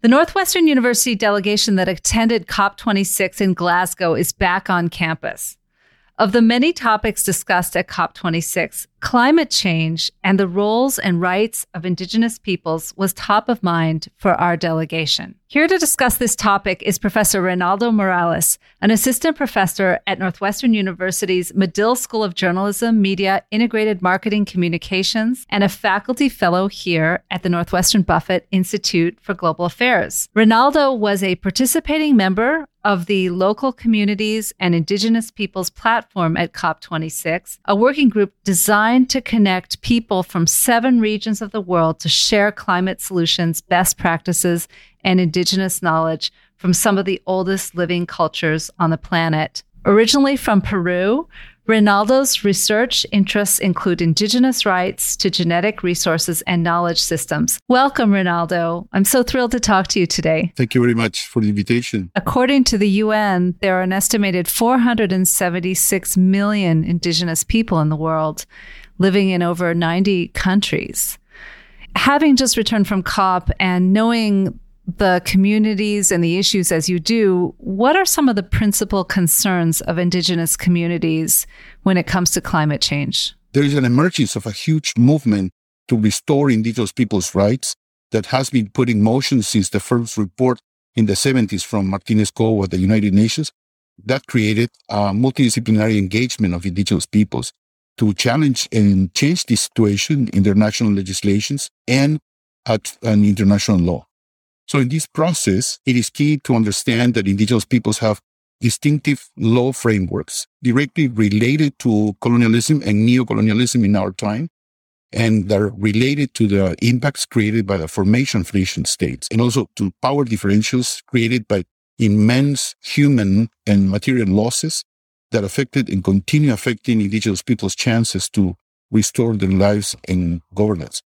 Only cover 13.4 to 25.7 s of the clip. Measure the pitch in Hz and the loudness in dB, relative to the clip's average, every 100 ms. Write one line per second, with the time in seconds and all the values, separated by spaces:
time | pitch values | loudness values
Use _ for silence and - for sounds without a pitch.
13.4 | 320 240 180 170 160 160 - _ 196 170 | 0 -2 0 0 0 -2 -6 _ 0 2
14.4 | 175 170 170 160 160 160 151 - - - | 0 0 -2 -2 -4 -4 -4 -4 -6 -18
15.4 | _ 285 320 370 320 - 254 - 240 - | _ 0 2 2 0 0 0 0 -2 -2
16.4 | 220 196 196 185 - 185 202 220 202 202 | 0 0 -2 -4 -4 -2 -2 0 0 0
17.4 | 185 180 180 196 240 220 190 180 170 170 | 0 0 0 0 0 2 2 0 0 0
18.4 | 165 - _ _ 202 220 254 247 330 311 | -2 -4 _ _ 0 2 0 0 -2 -2
19.4 | 277 - 190 - 190 175 - 196 185 - | -4 0 -2 0 -2 -2 -4 -4 -6 -4
20.4 | 202 202 254 220 190 175 185 175 190 185 | -6 -2 0 0 -2 -4 -6 -4 -2 -2
21.4 | 175 - 190 180 214 247 - 226 208 170 | -2 -2 -2 0 0 0 -4 -4 -4 -2
22.4 | 190 175 202 202 233 226 196 190 190 190 | -2 0 -2 -2 0 2 2 0 0 -2
23.4 | - 214 233 220 214 196 185 190 220 208 | -2 -2 0 0 -2 0 0 0 0 -2
24.4 | 202 180 175 165 - 190 190 226 220 254 | -2 -2 -2 -2 -4 -4 -2 -2 -2 -4
25.4 | - 202 196 | -4 0 0